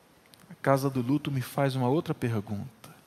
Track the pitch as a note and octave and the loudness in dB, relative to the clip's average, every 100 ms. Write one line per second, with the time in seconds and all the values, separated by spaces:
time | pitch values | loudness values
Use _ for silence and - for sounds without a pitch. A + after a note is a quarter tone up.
0 | - - - - - E3+ - C3+ C#3 C3 | -20 -20 -20 -20 -20 -4 2 2 2 0
1 | A#2+ D3 D3+ C3+ B2 - C#3 C3 B2 D3+ | 0 0 0 -2 -2 0 0 2 2 2
2 | E3 D#3 B2 A2+ G2 G2+ B2+ - - - | 0 -2 -2 -2 -2 -6 -6 -12 -20 -20